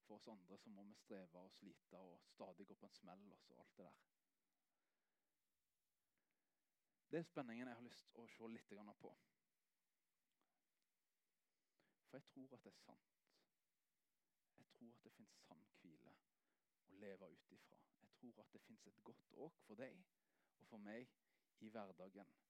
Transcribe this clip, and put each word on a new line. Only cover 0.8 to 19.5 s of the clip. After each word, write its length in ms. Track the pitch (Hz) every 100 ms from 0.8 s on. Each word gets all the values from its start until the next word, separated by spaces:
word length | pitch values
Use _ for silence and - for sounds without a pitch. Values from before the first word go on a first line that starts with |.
| 101
vi 80 | 107
streve 400 | - 101 90 87
og 140 | 92
slite 460 | - 95 - _ 87
og 220 | 92 85 -
stadig 340 | - 98 87 101
gå 80 |
på 140 | 98 101
en 80 | -
smell 240 | 90 92 101
og 140 | -
så 160 | - -
alt 140 | - -
det 80 | 90
der. 140 | - - _ _ _ _ _ _ _ _ _ _ _ _ _ _ _ _ _ _ _ _ _ _ _ _ _ _ _ _ _ _
Det 80 | 151
er 80 | 160
spenningen 420 | - 127 113 127
jeg 80 | 117
har 80 | 120
lyst 240 | - - -
å 80 | 117
se 160 | - 113
litt 240 | 117 -
grann 160 | 101 104 98
på. 100 | - 87 - _ _ _ _ _ _ _ _ _ _ _ - _ _ _ _ _ _ _ _ _ _ _ _ _ - - -
For 80 | 131
jeg 80 | -
tror 260 | - 131 117
at 80 | -
det 80 |
er 80 | - -
sant. 260 | - _ _ - - - _ _ _ _ _ _ _ _ _ _ -
Jeg 100 | -
tror 240 | - 117 120
at 80 | -
det 80 |
finnes 260 | - 107 - -
sann 180 | 78 76 -
hvile 400 | 90 78 65 - _ _ _ _ _ _ -
å 100 | 95 101
leve 240 | 92 92
ut 240 | 82 -
ifra. 240 | 90 - - - -
Jeg 140 | - -
tror 240 | 123 113
at 120 | - -
det 80 | -
finnes 240 | 110 104
et 120 | - -
godt 280 | 233 - -
åk 160 | 156